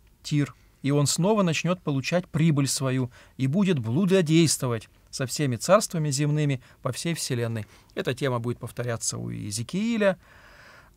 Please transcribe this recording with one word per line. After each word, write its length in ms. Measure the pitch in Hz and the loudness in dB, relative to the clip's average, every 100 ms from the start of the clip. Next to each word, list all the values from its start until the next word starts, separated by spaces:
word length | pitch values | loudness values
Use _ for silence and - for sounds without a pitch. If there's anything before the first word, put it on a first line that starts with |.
| _ _ | _ _
Тир, 300 | - 147 139 - _ _ | -2 0 0 -4 _ _
и 100 | 135 | 0
он 160 | 143 139 | 2 2
снова 340 | - 180 220 | 2 2 2
начнет 400 | 180 147 165 185 | 2 0 -2 -2
получать 460 | - 135 - 175 - | -2 -4 0 -2 0
прибыль 400 | - 165 143 135 | 2 4 4 0
свою, 420 | - 135 131 123 - - - | -2 -2 -2 -2 -8 -16 -4
и 100 | 131 | 0
будет 320 | 170 190 156 | 2 2 2
блудодействовать 1080 | 110 131 190 190 156 165 165 - 131 113 - _ - | 0 0 4 4 4 4 4 2 -2 -4 -8 _ -12
со 160 | - 131 | -6 -6
всеми 300 | - 143 117 | -2 -2 0
царствами 560 | - 202 - 170 151 | 4 4 4 -2 -2
земными 500 | 135 147 151 147 131 - - | 0 0 2 0 -2 -6 -10
по 100 | 131 | -8
всей 220 | 123 170 | -4 -4
вселенной». 520 | 160 - 120 117 113 101 - _ - | -4 -4 -4 -4 -6 -10 -16 _ -6
Эта 180 | - | -4
тема 260 | 123 139 120 | -2 -2 -2
будет 200 | 117 120 | -4 -6
повторяться 580 | 120 - 123 113 - 117 | -8 -6 -6 -4 -6 -6
у 120 | 117 | -6
Иезекииля. 880 | 113 107 104 117 180 226 233 202 180 - - - - - - - | -8 -8 -8 -6 -4 -2 2 2 0 -6 -20 -20 -20 -20 -20 -12